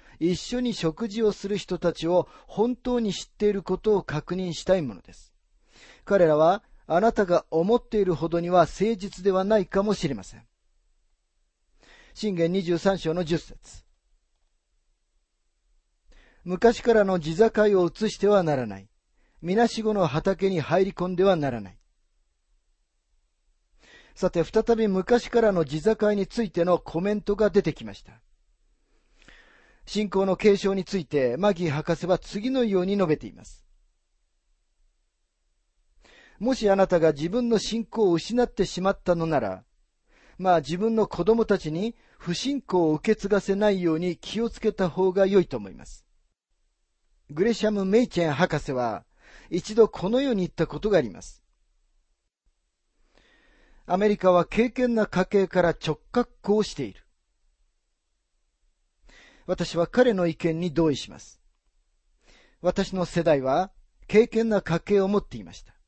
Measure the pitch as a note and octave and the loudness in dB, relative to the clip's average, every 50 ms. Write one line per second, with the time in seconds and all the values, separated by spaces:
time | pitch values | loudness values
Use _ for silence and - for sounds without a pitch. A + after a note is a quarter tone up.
0 | _ - - - D#3 F3 F3+ - - - B3 B3 B3 A#3+ G#3 - - D#3+ - - | _ -20 -10 -4 -2 -2 -2 -2 -6 -8 -6 -4 -4 -4 -4 -2 -4 -4 -4 -4
1 | A#3 G#3 G3 A#3 A3 G#3 F#3 - - G3 G#3 G3 - - F#3 E3+ - F3 - - | -8 -6 -4 -2 -2 -2 -2 -4 -8 -6 -6 -6 -6 -6 -8 -2 -2 -2 -2 -2
2 | D#3+ E3 F3+ F3 D#3 - - - - - - - A3 B3 B3 - - B3 B3 A#3+ | -4 0 0 0 0 -2 -8 -20 -20 -12 -4 -2 -2 -2 -2 -4 -4 -4 -2 -2
3 | A3+ G3+ F3 - - _ _ - G#3+ G#3 G3 G3 - - F#3 - - G#3+ G#3 F#3 | -2 -2 -4 -6 -10 _ _ -2 0 0 0 -2 -2 -4 -6 -2 0 2 0 0
4 | - - C#3+ D3+ - - F3+ F#3 F#3 F3+ D3+ - - - F#3 F#3 D3+ A#2+ G2 F2 | 0 -2 -6 -6 -6 -6 -6 -6 -4 -6 -6 -6 0 0 0 0 0 -4 -8 -10
5 | - - - - - _ _ _ _ _ _ _ _ _ _ - - - - _ | -16 -20 -20 -20 -20 _ _ _ _ _ _ _ _ _ _ -20 -20 -20 -20 _
6 | - - G3+ G3 F3 D#3 D3+ D3+ D#3 E3 F#3+ G#3 _ _ - - _ - D#3 F3 | -4 0 4 4 6 6 6 6 6 4 4 2 _ _ -20 -20 _ 0 0 2
7 | G#3+ A#3 A3 A#3 G3+ F3 F3 D#3 - - - D#3+ E3+ G3+ A#3 A#3+ - - A#3 G#3 | 2 2 2 2 2 2 2 0 0 0 -2 0 2 2 2 0 0 -2 -2 0
8 | G3 F#3 E3 C3 D#3+ E3 E3 E3+ E3+ - F3+ F3+ D#3+ - - - G3 A3+ A#3 F3+ | 0 0 0 -2 -2 -2 -2 -2 -2 2 4 4 4 4 2 -4 -2 -2 -2 -4
9 | F#3+ F#3+ - F3+ F3+ G3 F#3 F#3+ F#3+ G3+ A3 G#3+ F3+ - - G3 G3+ G#3+ G3 - | -6 -14 -12 -4 -2 0 0 0 0 2 2 2 0 0 -2 -2 0 0 -2 -2
10 | - D3 C3 G2+ F#2 - - - - _ _ _ _ _ _ _ _ _ _ _ | -2 -6 -6 -6 -12 -18 -20 -20 -20 _ _ _ _ _ _ _ _ _ _ _
11 | _ _ _ _ _ _ _ _ _ _ _ _ _ _ _ _ _ - - - | _ _ _ _ _ _ _ _ _ _ _ _ _ _ _ _ _ -20 -20 -20
12 | - - - - G#3+ G#3+ F#3+ E3 E3 E3 F3+ G3 F3 E3+ F3 D#3+ - G3 G3 F3 | -20 -20 -14 -6 -4 -4 -2 0 0 0 0 -2 -2 -2 -2 0 0 0 -2 0
13 | - D#3+ D#3+ F3+ F3+ D3 E3+ D#3 - - - - _ - - - _ _ _ _ | -2 -4 -2 -2 -2 -2 -2 -4 -4 -8 -20 -20 _ -20 -20 -20 _ _ _ _
14 | _ _ _ _ _ _ _ _ _ _ _ _ _ _ _ _ _ _ _ _ | _ _ _ _ _ _ _ _ _ _ _ _ _ _ _ _ _ _ _ _
15 | _ _ _ _ _ _ _ _ _ _ _ _ _ _ _ _ _ _ _ _ | _ _ _ _ _ _ _ _ _ _ _ _ _ _ _ _ _ _ _ _
16 | _ _ - - _ _ _ _ - F3 F3+ F3 - A#3 A#3 - - B3 A3+ G#3+ | _ _ -20 -20 _ _ _ _ -8 -8 -4 4 4 4 4 4 2 2 4 4
17 | G3+ G3 F#3 F3 C#3+ D#3 E3 E3+ A3+ A3 - A3 G#3+ G#3+ G3+ F#3 F3 E3 - - | 4 4 0 -2 -2 -4 2 4 2 4 4 2 2 4 4 4 2 2 0 -2
18 | G#3+ G#3+ - - G3 G3+ G#3 G3 F3 D#3 D3 C3 B2 G#2+ F#2+ G2 G2 _ _ _ | -4 -4 -4 0 2 2 4 4 2 2 0 -2 -4 -6 -10 -14 -16 _ _ _
19 | _ _ _ _ _ _ _ - D#3+ E3+ F#3+ A3+ A#3+ A#3 - A3+ G#3+ A3 G#3+ G3+ | _ _ _ _ _ _ _ -12 -6 -2 0 2 2 0 0 -2 -2 -2 0 0
20 | F3 C#3+ C3 D#3+ - G3 F#3+ - F#3+ G3 F#3+ E3 C3+ - D#3 F#3 F#3+ G3 - - | 0 0 0 -2 -2 -2 -2 0 -2 -2 -2 -2 -2 0 2 2 0 0 -2 -6
21 | F3+ F3+ F#3 F3 F#3+ G3 F#3 D#3+ C#3+ C3+ A#2+ A2+ G2+ F#2 - _ _ _ _ _ | -6 -6 -2 2 2 2 2 2 0 -4 -6 -6 -10 -14 -18 _ _ _ _ _
22 | _ _ _ _ _ _ _ _ _ _ _ _ _ _ _ _ _ _ _ _ | _ _ _ _ _ _ _ _ _ _ _ _ _ _ _ _ _ _ _ _
23 | _ _ _ _ _ _ _ _ _ _ _ _ _ _ _ _ _ _ - - | _ _ _ _ _ _ _ _ _ _ _ _ _ _ _ _ _ _ -20 -20
24 | _ _ _ - F#3+ F3+ - E3+ D#3 - - A3 G#3+ A#3 A#3 A3 A3 G#3 F#3+ F#3 | _ _ _ -4 -2 -2 0 0 -2 0 0 0 2 2 2 2 2 0 0 -2
25 | F#3 - A#3+ A#3+ - - - A#3 A3+ G#3+ F#3+ F3 D#3+ B2+ D3 D#3 D3+ G#3+ A3 - | 0 2 2 0 0 0 0 2 2 4 2 2 -2 -2 -4 -2 0 0 0 2
26 | A3 G#3+ G#3 G3+ F#3+ - - A#3+ A#3 F3 - F3 E3+ F3+ F3 E3 - - - E3 | 0 0 0 0 -2 -4 -4 -4 -4 -4 -2 -2 2 2 2 0 0 -6 -6 -4
27 | F#3 G3+ G#3+ G#3 - - G3+ G3+ A3 G3+ E3 G3+ - E3 C#3+ - A#2 G#2 G2 - | -2 -2 -2 -4 -2 -4 -2 0 0 2 2 2 0 0 -6 -6 -10 -16 -16 -16
28 | - - - _ _ _ _ _ _ _ _ _ _ _ _ _ _ _ _ _ | -20 -20 -20 _ _ _ _ _ _ _ _ _ _ _ _ _ _ _ _ _
29 | _ _ _ _ _ - - - _ _ _ _ _ _ _ _ - - - G#3 | _ _ _ _ _ -20 -20 -20 _ _ _ _ _ _ _ _ -16 -6 -4 -4
30 | G#3+ F#3+ F#3 F#3+ G3 F#3+ F#3 - - G#3+ G3+ F#3+ - G3 G3 G3 F3 - - F#3+ | -4 -2 0 0 0 0 0 2 4 4 4 4 2 -2 -2 -2 -6 -4 -6 -6
31 | D3 - D3+ C#3+ C3 A#2+ A#2+ D3+ G3 G#3 G3 D#3+ F3+ D#3+ C3+ D#3 - - E3 - | -6 -2 -2 0 0 0 0 0 0 0 0 0 -2 -4 -4 -4 -2 -4 -4 -4
32 | F3+ E3+ F#3 E3 - - - G#3 G3+ C4 C4+ C4 A#3+ G#3+ G3 F3+ F3+ F#3+ G3+ G3+ | 0 -2 -2 -2 -2 -8 -10 -8 -6 -4 -2 0 0 0 0 0 0 0 0 0
33 | F#3 D#3 D3+ D3 - G2+ - - G#2 - - - _ _ _ _ _ _ _ _ | 0 0 0 -2 -4 -14 -16 -18 -20 -20 -20 -20 _ _ _ _ _ _ _ _
34 | _ _ _ _ _ _ _ _ _ _ _ _ _ _ _ _ _ _ _ _ | _ _ _ _ _ _ _ _ _ _ _ _ _ _ _ _ _ _ _ _
35 | _ _ _ _ _ _ _ _ _ _ _ _ _ _ _ _ _ _ _ _ | _ _ _ _ _ _ _ _ _ _ _ _ _ _ _ _ _ _ _ _
36 | _ - - - - _ _ - F#3+ B3+ C4+ - A3 G3+ G3 G3 F#3+ F3+ F#3 E3+ | _ -20 -20 -20 -20 _ _ -6 -2 -2 -2 0 2 2 4 4 4 2 4 4
37 | D#3 D#3+ D3 C#3 D3+ E3+ G3 B3 A#3+ A#3 A#3 F#3 - - G#3 A#3 G#3+ - - A3+ | 4 2 2 2 -4 -4 -2 -2 0 0 0 0 -2 -2 -6 -6 -8 -6 -2 0
38 | G#3+ F#3 E3+ D#3+ - - A3 B3 B3 A#3+ - - F#3 - - F3+ F#3 F#3+ G3+ - | 2 2 2 0 -2 -2 0 0 0 0 0 -4 -4 -4 -4 -4 -2 -2 -2 -2
39 | - F3+ F3 E3+ E3 E3 D#3 C3+ A#2 G2 F#2 F#2 - _ _ _ _ _ _ _ | -2 -2 -2 0 0 -2 -2 -2 -2 -2 -8 -8 -12 _ _ _ _ _ _ _
40 | _ _ _ _ _ _ _ - F3+ F#3 F3+ E3 C3+ D3 E3+ F3+ G#3+ A3+ A3+ A3 | _ _ _ _ _ _ _ -4 2 2 2 2 2 -2 -4 -2 -2 0 2 0
41 | G3+ - - - E3+ G3 A3+ A#3 A3 - G3+ F3+ - D#3 D#3 E3 G#3 A#3 - _ | 0 0 -2 -4 2 2 2 2 2 2 0 0 0 -6 -6 -4 -6 -6 -8 _
42 | _ _ _ _ - F3 F3 - - C4 C#4+ C4 - - F#3+ F3+ E3 D#3 D3+ D3+ | _ _ _ _ -6 -6 -6 -4 -4 -4 -4 -4 -4 -2 0 2 2 2 2 0
43 | - A3 G#3+ - - G3 G#3 G3 - - G3 G3 G#3+ G#3 G3 F#3+ F3 E3 D#3+ D#3+ | 2 0 0 0 0 0 0 0 0 -2 -2 0 2 0 0 2 0 0 0 0
44 | F3+ F3+ E3 - - - - G#3+ A#3 A3+ - - - G#3+ G3+ - F#3+ E3+ - F#3 | -2 -4 -6 -6 -10 -10 -6 -4 -4 -4 -6 -4 -4 -4 -2 0 -2 -2 0 0
45 | F#3+ F#3+ F3+ G3+ G3 F#3+ G3+ F#3+ F3 - - A2+ G2+ F#2+ - - - - - - | 0 2 2 2 2 4 4 2 2 2 -4 -10 -10 -10 -16 -18 -20 -20 -20 -20
46 | _ _ _ _ _ _ _ _ _ _ _ _ _ _ _ _ _ _ _ _ | _ _ _ _ _ _ _ _ _ _ _ _ _ _ _ _ _ _ _ _
47 | _ _ _ _ _ - D3 D#3 G3 A#3+ A3+ - G#3 G#3+ G#3 G3+ F#3+ F#3+ G3+ A#3 | _ _ _ _ _ -14 -4 -2 0 0 0 0 0 -2 0 0 -2 2 2 2
48 | B3+ - - F3 E3+ D#3+ C#3 C3 F3+ F3+ - C#3+ - - C3+ B2 B2 A2+ G#2 - | 2 2 0 -2 0 0 0 0 0 0 0 -4 -6 -6 -6 -4 -4 -4 -6 -8
49 | - _ _ _ _ - - - - - - F#3 - - G#3+ A#3 A3 G3+ - - | -12 _ _ _ _ -20 -20 -20 -16 -8 -8 -6 -6 -2 4 4 4 4 4 -4
50 | E3+ G3 A3+ C4 C#4 C4+ A#3 F#3+ F3+ D3 - - D#3+ - - D3 - G#3+ G3+ E3 | -4 -2 0 0 0 0 0 -2 -2 -4 -2 -4 -4 -4 -4 -6 -2 2 2 2
51 | C3 G#2+ E2+ F2+ - - - _ _ _ _ _ _ _ _ _ _ _ _ _ | 2 0 -8 -14 -18 -20 -20 _ _ _ _ _ _ _ _ _ _ _ _ _
52 | _ _ _ _ _ _ _ _ _ _ _ _ _ _ _ _ _ _ _ _ | _ _ _ _ _ _ _ _ _ _ _ _ _ _ _ _ _ _ _ _
53 | _ _ _ _ _ _ _ _ _ _ _ _ _ _ _ _ _ - F3 F#3+ | _ _ _ _ _ _ _ _ _ _ _ _ _ _ _ _ _ -4 -2 0
54 | G#3 G#3+ G#3 - - F#3 F3+ F3 D#3+ - - G3+ A#3 B3 - - B3 A#3+ A#3 A3 | 2 0 0 2 4 4 4 4 2 0 0 0 0 0 0 -2 -2 0 0 0
55 | G#3 - - F3+ F#3 - - G3+ F#3+ E3 - F#3 E3+ E3+ D#3 - - E3 D3 - | -2 -2 0 -2 -2 0 0 0 0 0 0 0 0 0 0 -2 -4 -6 -6 -6
56 | _ _ - A#3+ A#3+ - _ _ - F#3+ G#3 G#3+ G3+ - - - B2+ G2+ F#2 - | _ _ -4 -4 -4 -4 _ _ -2 0 0 0 0 -2 -6 -10 -10 -10 -12 -16
57 | _ _ _ _ _ _ _ _ _ _ _ _ _ _ _ _ _ _ _ _ | _ _ _ _ _ _ _ _ _ _ _ _ _ _ _ _ _ _ _ _
58 | _ _ _ _ _ _ _ _ _ _ _ _ _ _ _ _ _ _ _ _ | _ _ _ _ _ _ _ _ _ _ _ _ _ _ _ _ _ _ _ _
59 | _ - - - - - _ _ - - F#3 - F3 - - E3 E3+ - - B3 | _ -20 -20 -20 -20 -20 _ _ -8 -8 -6 -6 -6 -6 -2 -4 -2 0 2 2
60 | B3+ B3+ G#3 F#3 F3 E3+ D#3 - - E3 D#3+ E3 F3+ F3+ C3+ E3 E3 D#3 C#3 - | 2 4 2 0 -2 -2 -4 -2 -4 -4 -2 -2 -4 -4 -2 0 0 0 0 -2
61 | - - D2 - - - - _ _ _ _ _ _ _ _ _ _ _ _ _ | -8 -14 -18 -20 -20 -20 -20 _ _ _ _ _ _ _ _ _ _ _ _ _
62 | _ _ _ _ _ _ _ _ _ _ _ _ - F3+ - G3 F#3+ - F#3+ F#3 | _ _ _ _ _ _ _ _ _ _ _ _ -4 -2 -2 -2 -4 -4 -2 -6
63 | F3 - - F3 D#3+ E3 D3+ C#3 C3 C3 C3+ E3+ F#3+ G3+ _ - _ _ _ _ | -6 -2 -2 0 2 4 2 2 2 0 0 0 -2 -4 _ -20 _ _ _ _
64 | - - - G#3+ A#3+ - - A3 A3+ A3+ G#3+ F#3+ - - E3 E3 - - G#3 G3 | -10 2 4 4 4 4 2 -2 0 2 0 -2 0 0 -4 -2 0 0 2 2
65 | F#3+ F#3+ G3+ G3+ - - - A#2 F#2+ E2 - - - - - _ _ | 2 2 0 -2 -2 -4 -14 -14 -14 -14 -18 -20 -20 -20 -20 _ _